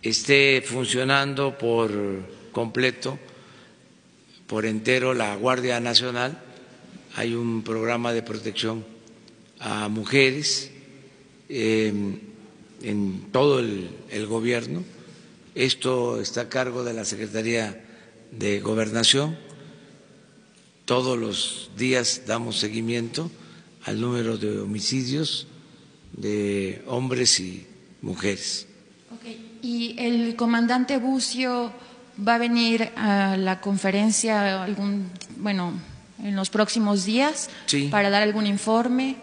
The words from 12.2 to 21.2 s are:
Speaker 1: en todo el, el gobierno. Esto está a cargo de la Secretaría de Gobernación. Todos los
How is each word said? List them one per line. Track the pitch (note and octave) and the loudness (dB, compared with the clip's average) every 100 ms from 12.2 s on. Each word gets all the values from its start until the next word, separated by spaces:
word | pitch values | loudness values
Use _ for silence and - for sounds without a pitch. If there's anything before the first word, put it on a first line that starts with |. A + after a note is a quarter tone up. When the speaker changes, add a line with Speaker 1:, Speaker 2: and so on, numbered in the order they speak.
| - - - - - - | -10 -20 -20 -20 -20 -14
Speaker 1:
en | A#2 G#2 G2 F#2+ G2 | -4 -2 -2 -4 -2
todo | B2+ C#3+ C3 | 4 4 4
el, | A#2 G2 F2 - - | 0 -4 -8 -12 -10
el | G#2+ G#2+ | -8 -2
gobierno. | A2+ A#2 A#2+ A#2 D#3 F#3 - - - - - - | 0 0 0 -2 -6 -8 -14 -20 -20 -20 -20 -14
Esto | - C3 - C3 B2+ A#2+ A#2 | -2 0 0 0 0 0 -2
está | G2+ - | -4 -6
a | A#2 | -4
cargo | C3 B2+ A#2+ | -2 -2 -4
de | A#2+ | -4
la | A2+ | -4
Secretaría | G2+ G2+ G#2+ G#2+ A2 A#2 A2 F#2+ - - - - - | -6 -6 -6 -4 0 0 -2 -8 -18 -20 -20 -20 -20
de | A#2 G2+ G2+ | -4 -2 0
Gobernación. | G2+ A2 A2 A2+ A#2 C3+ D3+ D#3+ - - - - - - - - - - - - - _ | 0 0 0 2 4 4 2 -4 -12 -20 -20 -20 -20 -20 -20 -20 -20 -20 -20 -20 -20 _
Todos | - B2 B2+ | 0 2 2
los | A#2+ | 0